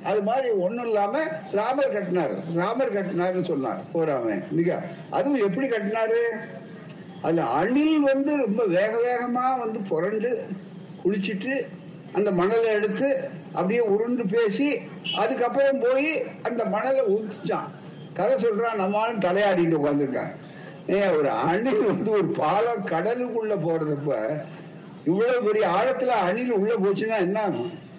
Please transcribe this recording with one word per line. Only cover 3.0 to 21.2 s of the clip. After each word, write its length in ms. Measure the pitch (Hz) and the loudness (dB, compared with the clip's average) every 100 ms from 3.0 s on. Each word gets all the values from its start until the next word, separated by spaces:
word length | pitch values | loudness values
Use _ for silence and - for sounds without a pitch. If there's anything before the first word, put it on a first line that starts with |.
| 175 170 180 185 | -2 0 0 0
சொன்னார் 380 | 175 151 123 95 - | 0 -2 -2 -4 -4
போறாம. 440 | 165 160 135 117 101 - | -2 0 0 0 -4 -2
மிக 260 | 156 170 - - - - | 0 2 0 -4 -12 -6
அதுவும் 340 | - 269 277 | -2 0 2
எப்படி 240 | 196 180 269 | 2 0 0
கட்டினாரு? 540 | 226 202 220 220 226 233 220 226 - - - - - - - | 0 -2 0 2 2 0 -2 -8 -14 -14 -16 -16 -16 -16 -6
அதுல 220 | 147 165 | 0 0
அணில் 560 | 131 131 196 262 311 311 | 2 2 2 4 4 4
வந்து 320 | 277 269 277 294 | 4 4 2 2
ரொம்ப 280 | 233 214 220 | 2 2 2
வேக 280 | 175 214 233 | 2 2 2
வேகமா 480 | 240 247 247 240 254 254 | 0 0 0 0 0 0
வந்து 200 | 226 214 | -2 -4
புரண்டு 520 | 196 160 180 220 233 220 - 190 - - - - | -2 0 0 0 0 -2 -4 -10 -12 -16 -16 -4
குளிச்சிட்டு 680 | 180 208 196 190 240 277 - - - - - | 0 0 -2 -4 -2 -2 -4 -10 -16 -18 -6
அந்த 180 | 175 208 | 0 2
மணலை 340 | 180 185 226 226 | 4 4 4 2
எடுத்து 440 | 208 208 190 269 262 277 - - | 2 0 0 0 0 -2 -10 -10
அப்படியே 280 | 156 180 233 | -2 0 2
உருண்டு 460 | 226 202 233 247 208 | 2 2 2 0 0
பேசி 440 | 226 226 196 285 262 - - - - | 2 2 2 0 0 -6 -12 -8 -2
அதுக்கப்புறம் 640 | 214 269 240 269 277 269 | -2 0 0 2 2 4
போய் 300 | 233 262 302 294 214 - | 2 2 2 -2 -4 -6
அந்த 240 | 220 240 196 | -4 -2 -2
மணலை 380 | 202 247 269 240 | 0 2 2 2
ஊத்துச்சான். 640 | 202 214 - 170 180 - - - - - | 2 0 -8 -4 -4 -4 -12 -16 -16 -14
கதை 220 | - 202 269 | -2 2 2
சொல்றான், 400 | 233 208 233 226 | 2 0 0 0
நம்ம 220 | 185 208 | 0 2
ஆளும் 220 | 226 226 | 0 0
தலையாடிட்டு 600 | 180 185 208 185 165 160 | 0 2 4 4 4 4
உட்கார்ந்துருக்கான். 540 | 147 143 139 127 - - - - - - - | 2 2 0 -2 -4 -10 -16 -16 -16 -14 -2
ஏன் 220 | 190 196 | 2 4
ஒரு 200 | 156 | 4